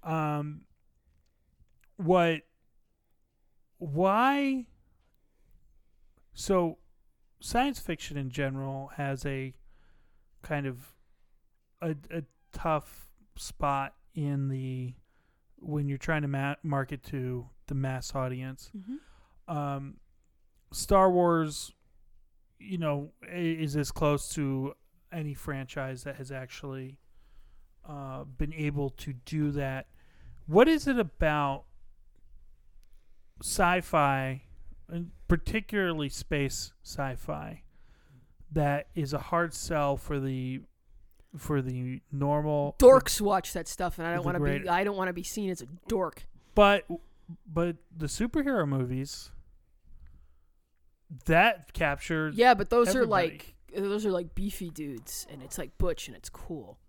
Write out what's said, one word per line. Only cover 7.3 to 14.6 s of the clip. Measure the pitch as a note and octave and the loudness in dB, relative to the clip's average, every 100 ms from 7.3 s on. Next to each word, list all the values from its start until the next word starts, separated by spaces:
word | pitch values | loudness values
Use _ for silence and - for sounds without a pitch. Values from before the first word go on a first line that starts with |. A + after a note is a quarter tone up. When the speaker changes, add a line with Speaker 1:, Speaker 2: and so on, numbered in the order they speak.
| _ | _
Speaker 1:
science | - A#3 C4+ C4 | -4 0 0 -2
fiction | - D#3+ - C#3+ | -6 -8 -6 -8
in | C3+ | -6
general | B2+ C#3 C3+ C3+ C3+ C3+ - | -4 -4 -2 -6 -8 -10 -6
has | C#3 C#3 D3+ | -4 -4 -4
a | C3+ C3 B2+ - - - - _ _ _ _ | -6 -8 -12 -20 -20 -20 -20 _ _ _ _
kind | - D3 C#3 | -6 -4 -4
of | B2 - _ _ _ _ _ _ _ _ _ | -8 -14 _ _ _ _ _ _ _ _ _
a, | E3+ D3+ - | -6 -6 -8
a | E3 D3 _ _ | -10 -10 _ _
tough | - E3+ D#3 - - - _ _ - | -6 -2 -2 -4 -20 -20 _ _ -16
spot | - - D3 C#3 C3+ _ - | -14 -4 -2 -2 -4 _ -16
in | - C#3+ C#3 C#3 | -6 -4 -2 -2
the, | C3+ | -4